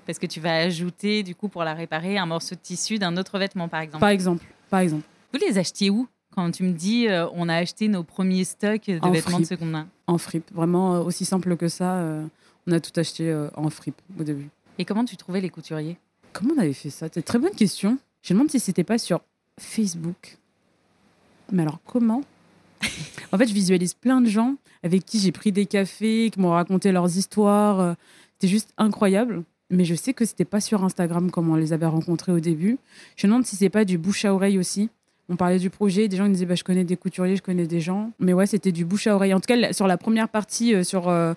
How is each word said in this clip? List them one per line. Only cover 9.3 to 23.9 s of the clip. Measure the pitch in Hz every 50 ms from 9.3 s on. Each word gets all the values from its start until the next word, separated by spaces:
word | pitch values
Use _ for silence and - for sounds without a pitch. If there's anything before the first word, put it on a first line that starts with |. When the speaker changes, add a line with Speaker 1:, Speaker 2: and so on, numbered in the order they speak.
| 175 170
Speaker 1:
de | 165
Speaker 2:
fripe. | 160 185 160
Speaker 1:
seconde | 165 160
main. | 160 156 156 180 _ _ _
Speaker 2:
En | - 170 165
fripe. | - - - 160 160 - -
Vraiment, | 170 165 170 175 180 190 190 175
euh, | 175
aussi | 165 175 175 - 190
simple | - 196 175 170 185 175 156
que | 175 170
ça, | - - 185 180 185
euh, | 185 170 160 156 156 156 156 - _ _ _ _ _ _ 180
on | 165
a | 165
tout | - - - 170
acheté, | 160 - - - 160 165
euh, | 160 151 147 147 -
en | - 151 151
fripe | 147 - - 151 139 - _ - 196 180
au | 160
début. | 147 151 139 143 147 - _ _ _ _ -
Speaker 1:
Et | 175
comment | - 202 214 247
tu | 240 - -
trouvais | - - 180 202
les | 185 175
couturiers ? | - 165 - - 160 156 151 156 175 - _ _ _ _ _ _
Speaker 2:
Comment | _ - 185 269 330
on | 294
avait | 196 147 135
fait | - - 147
ça ? | - - 160 160
C'est | - 175
une | -
très | - - 240
bonne | 269 381 -
question. | - 220 180 - - - 202 247 277 - _ _ _
Je | _ - 175
me | 202
demande | 285 311
si | - 247
c'était | - - 180 - 175
pas | - 220 233
sur | - - 175 156 - _ _ _ _ _ _ -
Facebook. | - - - - 220 190 170 170 160 170 180 - - - - _ _ _ _ _ _ _ _ _ _ _ _ _ _ _ _ _ _ _ _ _ _ -
Mais | 196 180 160
alors, | 156 143 - -
comment ? | - - 247 233 220 220 262 285 - _ _ _ _ _ _ _ _ _ _
<laughs> | - - - - 151 - - - - -
En | - 190
fait, | 254 226
je | 202
visualise | 208 190 180 185 180 180 170